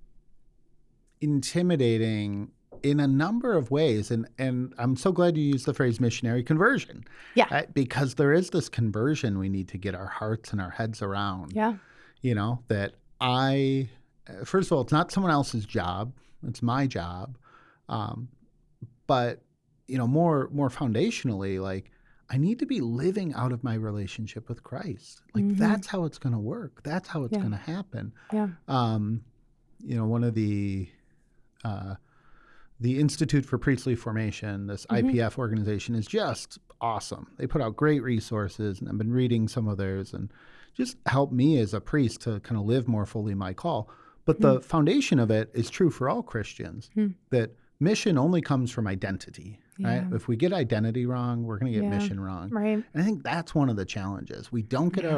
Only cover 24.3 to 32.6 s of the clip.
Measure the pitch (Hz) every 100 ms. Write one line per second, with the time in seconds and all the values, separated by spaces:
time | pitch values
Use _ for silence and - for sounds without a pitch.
24.3 | 110 - 117 - - 190 98 - - _
25.3 | 214 202 196 214 214 - 196 160 - 131
26.3 | 117 104 220 160 - 143 175 - 160 123
27.3 | 208 117 104 - 175 190 117 104 - -
28.3 | 214 208 170 - 131 117 110 104 117 -
29.3 | _ _ _ _ - - 120 110 117 120
30.3 | 110 107 101 101 95 92 _ _ _ _
31.3 | _ _ _ 113 98 98 98 _ _ _
32.3 | - _ -